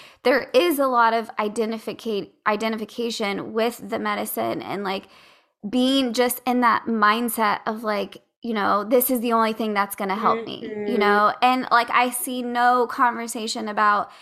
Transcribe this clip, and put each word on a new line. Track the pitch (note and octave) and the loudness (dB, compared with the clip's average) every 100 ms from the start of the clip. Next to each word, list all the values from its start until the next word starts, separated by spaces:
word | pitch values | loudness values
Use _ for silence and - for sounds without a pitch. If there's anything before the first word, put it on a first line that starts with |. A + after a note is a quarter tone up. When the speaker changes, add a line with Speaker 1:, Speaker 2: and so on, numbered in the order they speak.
| - _ | -20 _
Speaker 1:
there | A#3+ C4+ - | 0 2 2
is | B3 F4 C#4 | 2 4 2
a | C4+ | 2
lot | B3 A3+ | 4 4
of | A3+ G#3+ - | 2 -2 -6
identifica-, | G#3+ A3 A3 A3+ A3 F#3 A3+ G3+ D#3+ _ - | -4 -2 -4 -4 -8 -8 -6 -6 -6 _ -2
identification | G#3 A3 A3 G#3+ - A#3 A3 G3+ G3 C3 | 0 -2 -4 -6 -6 -6 -4 -4 -4 -4
with | A3 A#3 A3+ G3+ | -2 -2 -2 -8
the | A3 | -4
medicine | G#3+ G#3 G#3+ - A3+ - | -2 -4 -4 -4 -4 -4
and, | - E3+ | -6 -6
like, | G3+ G3 - - - _ _ _ G#3 | -4 -6 -8 -20 -20 _ _ _ -4
being | B3 B3+ C4+ B3+ | 0 2 2 0
just | A3+ B3 - - | 0 0 0 -2
in | B3 | 2
that | A#3+ G#3+ - | 2 2 0
mindset | A3+ G#3 A3+ A#3+ A3+ G#3+ - - | 2 2 2 -2 0 0 0 -4
of, | A3 | -6
like, | A3+ G3+ G3 - _ _ | -4 -4 -6 -12 _ _
you | A#3 | -6
know, | A3+ G3 G3 | -2 0 0
"This | G#3 B3+ B3 | 2 2 2
is | B3 | 0
the | A#3+ | 0
only | A3+ A3 | 2 2
thing | A3 A3 | 0 -2
that's | G#3 G3+ | -2 -2
gonna | - G3 G3 | -4 -4 0
help | G3 A3+ A3 | 0 0 -4
me," | - | -10
you | - | -10
Speaker 2:
Mm-hmm. | G#3+ G#3 A3+ | -6 -2 2
Speaker 1:
know? | G#3 G#3 G#3 - | 4 4 4 4
And, | B3 B3+ - | 2 2 2
like, | A#3+ B3 | 2 4
I | A#3 B3 | 2 2
see | B3 - B3+ | -2 -6 -6
no | A#3+ A#3+ B3 B3 A#3+ | -4 2 4 4 2
conversation | - B3 A3+ A#3 A#3+ A3 - A3 | 2 0 0 -6 -6 -6 -6 -4
about, | G#3 G#3 G#3 - - | 2 4 4 -2 -12